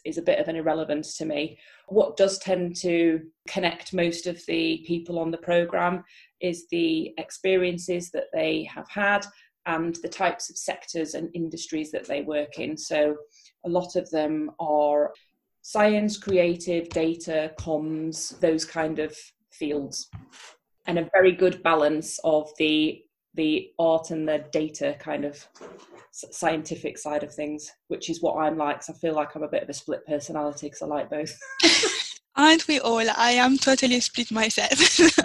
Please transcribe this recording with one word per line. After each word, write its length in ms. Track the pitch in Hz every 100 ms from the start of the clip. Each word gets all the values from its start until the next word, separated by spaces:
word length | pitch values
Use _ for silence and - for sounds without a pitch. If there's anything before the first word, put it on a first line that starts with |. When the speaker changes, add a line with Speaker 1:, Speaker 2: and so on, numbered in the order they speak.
| -
Speaker 1:
is 120 | 165
a 60 |
bit 160 | 170 -
of 80 | 156
an 80 | 165
irrelevance 600 | 156 156 156 151 156 -
to 80 | 156
me. 340 | 147 156 - - - -
What 260 | 196 - -
does 240 | 196 -
tend 380 | - 180 175 175
to 440 | 180 170 170 160 156 _ -
connect 440 | 190 175 165 -
most 340 | 185 170 170 180
of 160 | 170 -
the 360 | 165 165 160 -
people 320 | 170 170 170
on 100 | 165
the 80 | 165
programme 680 | - 175 170 180 175 185 - - _ _
is 280 | 185 170 -
the 420 | 170 165 160 - -
experiences 920 | - - 190 185 180 175 175 175 175
that 160 | - -
they 300 | 160 160 160 -
have 140 | - -
had 360 | 208 202 202 202 - _ _ -
and 280 | 160 170 165
the 40 | 175
types 440 | - 180 - -
of 60 | -
sectors 580 | - - - 170 156 -
and 120 | 165
industries 560 | 170 165 165 - 156 151
that 180 | - -
they 140 | 147
work 380 | 147 151 147 160
in. 180 | 156 156
So 380 | - 156 151 151 - _ _ _ 175
a 40 |
lot 260 | 175 180 180
of 120 | 175
them 400 | 160 151 156 151 -
are 520 | 160 151 147 147 147 - _ _ _ _
science, 540 | - 214 208 214 208 208
creative, 720 | - 185 175 175 - 170 170
data, 640 | 165 160 170 - 156 156 -
comms, 800 | - 156 156 156 160 160 - -
those 220 | 170 160
kind 360 | - 165 156 156
of 180 | 151 - - _ _
fields, 560 | - 151 147 139 - - - - - - - _ _ -
and 140 | 170
a 100 | 165
very 200 | 190 185
good 320 | 180 185 180
balance 560 | 165 160 147 156 165 -
of 280 | 160 156 151 -
the, 420 | 156 156 156 - _ _ _
the 380 | - 156 156 - -
art 320 | 165 160 160
and 180 | 160 156
the 160 | 151 143
data 440 | 156 156 - 139 143
kind 260 | 156 147 143
of 80 |
s-, 920 | 143 - - - - - - - - -
scientific 720 | - 165 160 160 180 156 -
side 240 | 151 147
of 100 | 147
things, 380 | - 151 151 - - -
which 240 | - -
is 100 | 160
what 160 | 165 151
I'm 220 | 156 160
like, 160 | 147 147
'cause 140 | -
I 80 | -
feel 160 | 165 156
like 180 | 147
I'm 80 | 151
a 80 | 151
bit 140 | -
of 60 | -
a 40 |
split 320 | 147 - - -
personality 640 | 147 147 156 147 147 147
'cause 140 | -
I 20 | 151
like 240 | 147 -
both. 260 | 151 160 - 539 539
<laughs> 720 | - - 453 - - - _ -
Speaker 2:
Aren't 320 | 302 320 -
we 120 | 294
all? 300 | 226 226 226 -
I 140 | 240
am 260 | 247 254 269
totally 420 | - 262 262 247
split 300 | - - 240
myself. 680 | 220 220 - - 269 349 -
<laughs> 100 | 339 -